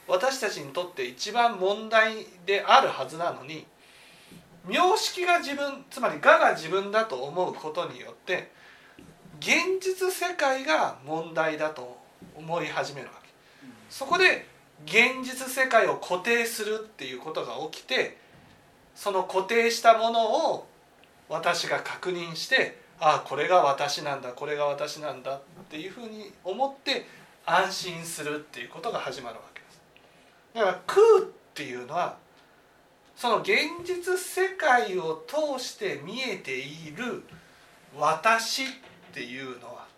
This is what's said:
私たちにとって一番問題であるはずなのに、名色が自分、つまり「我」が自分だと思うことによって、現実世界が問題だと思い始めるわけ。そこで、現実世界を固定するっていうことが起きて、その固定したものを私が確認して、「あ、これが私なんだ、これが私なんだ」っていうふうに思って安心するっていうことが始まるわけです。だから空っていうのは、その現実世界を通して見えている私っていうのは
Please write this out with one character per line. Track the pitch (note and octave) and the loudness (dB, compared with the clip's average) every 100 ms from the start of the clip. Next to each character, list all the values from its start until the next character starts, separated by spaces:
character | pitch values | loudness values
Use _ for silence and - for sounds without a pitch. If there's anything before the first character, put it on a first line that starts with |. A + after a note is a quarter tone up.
| - | -2
私 | F3+ C4 C4 | 0 2 0
た | G#3 | -4
ち | E3+ | -4
に | C#3 | -8
と | F3 F3 | -6 -6
っ | |
て | - | -6
一 | B2 B2+ G#3 | -6 -6 -4
番 | A#3+ A#3 F#3+ | 2 2 2
問 | F#3 G#3+ A3 | -2 -2 2
題 | A3 A3 A3 - - - | 2 2 0 -12 -8 -2
で | G3 F#3+ | 0 8
あ | B3+ | 8
る | F#3+ | 8
は | - C3 | 0 -6
ず | D#3+ | -6
な | E3+ | -6
の | - | -6
に、 | C3 D#3+ - _ - - - - - - - - F3 | -10 -14 -14 _ -20 -20 -20 -20 -20 -20 -20 -18 -2
名 | C#4 F4+ A4 | 2 4 4
色 | - F#4 F4+ | 0 0 2
が | E4+ | 2
自 | C4+ C#4+ | 2 -4
分、 | C#4+ C#4 - | -4 -8 -12
つ | C4+ | -4
ま | A3 | -2
り | D3+ | 4
「我」 | C4+ D#4+ | 6 8
が | - | 6
自 | - D#3+ | 2 -2
分 | F#3+ G3+ | -2 0
だ | G#3+ A3 | 0 0
と | B2+ | -4
思 | C#3 F3 D#3+ | -4 -2 -2
う | |
こ | - D#3 | -4 -8
と | E3 E3 | -6 -6
に | - | -8
よ | A2+ | -16
っ | |
て、 | - - F3+ - - - - - - - - - D3+ | -12 -6 -6 -6 -18 -20 -20 -20 -20 -20 -20 -20 -6
現 | E3+ D4+ F4+ F#4+ | 2 2 2 -2
実 | F#4+ F#4 F#4 | -2 -2 -2
世 | - F4 F4 | -2 -4 0
界 | C#4 C4 | 0 0
が | C4+ D4+ F3 - | 0 0 0 -4
問 | C3+ D#3+ E3 | -8 -6 -4
題 | D#3+ D#3+ D3+ | -2 -2 0
だ | D#3 | -4
と | B2+ B2 - - - - D3+ | -6 -14 -16 -20 -20 -20 -14
思 | D#3+ E3+ | -6 -4
い | D#3 | -4
始 | D#3 C#3 | -4 -6
め | C#3+ | -8
る | A2 | -14
わ | - | -18
け。 | - - _ - B3+ - - | -20 -20 _ -20 -20 -20 -16
そ | - C4+ | -10 0
こ | F4+ | 6
で、 | F#4 - - - _ - D3+ | 6 4 -4 -20 _ -18 0
現 | G#3 B3 C4 | 4 4 2
実 | B3+ C4 C4 | -8 -8 -4
世 | C4+ B3+ | -2 4
界 | A#3 F#3 | 4 4
を | - | 0
固 | - - | -4 -2
定 | A#3 A#3 A3+ | 2 2 0
す | A3+ G#3 | -4 -4
る | A3 | -4
っ | G#3+ | -8
て | - C3 | -12 -12
い | |
う | B2+ | -10
こ | D#3 | -8
と | D#3+ A#2+ | -8 -6
が | A#2+ D#3 | -8 -10
起 | - | -10
き | |
て、 | - B3+ - - - - - - _ _ _ | -4 -2 -2 -6 -20 -20 -20 -20 _ _ _
そ | - G3+ | -8 -2
の | F#3+ | 0
固 | F#3 F#3 | 0 0
定 | F#3 A#3 A#3 | 2 2 2
し | A3+ | 6
た | A#3 A3 | 6 6
も | A3+ | 4
の | A#3 G#3+ D4+ C#4+ | 2 2 2 0
を | D#3+ - _ _ _ - _ - | -2 -8 _ _ _ -20 _ -8
私 | D#3+ E3+ E3+ D#3+ | -2 0 0 0
が | C#3 | -4
確 | - - F3+ | -4 -8 -6
認 | F3 E3+ D#3+ | -4 -6 -8
し | - | 0
て、 | C4 D3+ - - - | 2 2 -6 -20 0
「あ、 | D#3 C#3 - | 4 4 0
こ | C#3 | -2
れ | D#3+ | 4
が | F3+ | 6
私 | C#3+ C#3 C#3 E3+ | 6 2 0 -2
な | D3 C3+ | -4 -6
ん | |
だ、 | B2 | -8
こ | B2 C#3+ | -8 -6
れ | D3 | -2
が | C#3+ | -2
私 | C#3+ D3 D3+ | -2 -6 -8
な | D3+ | -10
ん | C3 | -8
だ」 | C3 C#3 | -8 -8
っ | - F3+ - | -12 -20 -16
て | D#3 | -12
い | F#3 | -12
う | |
ふ | B3 | -12
う | A3+ | -14
に | G#3+ G3+ - | -14 -16 -12
思 | F3+ G#3+ C4+ | -6 -2 -2
っ | C4+ | -2
て | C#4+ B3 - - - - - | -4 -4 -4 -18 -20 -12 2
安 | F3 F#3+ | 2 2
心 | - F3+ E3 D#3+ | -2 -8 -8 -10
す | - | -8
る | D3 D3+ | -6 -6
っ | |
て | - B2 | -8 -14
い | - | -12
う | |
こ | - | -8
と | A#3 | -6
が | - | -4
始 | C#3 C3 | -6 -8
ま | A#2 | -10
る | A2 | -14
わ | - | -18
け | - | -20
で | - | -20
す。 | - _ - _ _ _ _ _ | -20 _ -20 _ _ _ _ _
だ | A3+ | 0
か | F#3+ | 0
ら | F3+ - | 0 2
空 | G4 A4+ G#4 | 8 10 8
っ | - - _ | 6 -8 _
て | - | -10
い | C3 B2 | -8 -8
う | B2 | -6
の | E3 | -2
は、 | D#3 - _ _ _ _ _ _ _ _ _ - | -4 -6 _ _ _ _ _ _ _ _ _ -4
そ | A#3+ | 0
の | G3 | 2
現 | D3+ B3 D4+ F4 | 2 2 0 -4
実 | - F4+ F#4 F#4 | -6 -4 -2 -2
世 | - F#4 F#4+ - | -2 -2 -2 2
界 | D4+ B3 G#3 F#3 | 4 4 4 -2
を | D#3+ D#3 - | -4 -6 -6
通 | D4+ D4 C4 | -2 -2 -4
し | - - | -8 -6
て | F#3+ C#3 | -6 -6
見 | D#3+ B3 | -8 -8
え | C4 F#3 | -6 -6
て | C3+ C3 | -8 -8
い | C#3 E3 D#3 D#3+ | -8 -12 -12 -8
る | B3 - - - - - - - - C3+ | -8 -8 -12 -20 -20 -20 -20 -20 -16 -2
私 | D3+ D#3+ A3 A3+ - - C3 | 0 2 2 2 0 -4 -6
っ | - - - - | -10 -20 -20 -18
て | C#3 | -12
い | B2 B2+ | -12 -10
う | C3 A#2+ | -10 -12
の | A#2 | -14
は | G#2+ - | -16 -18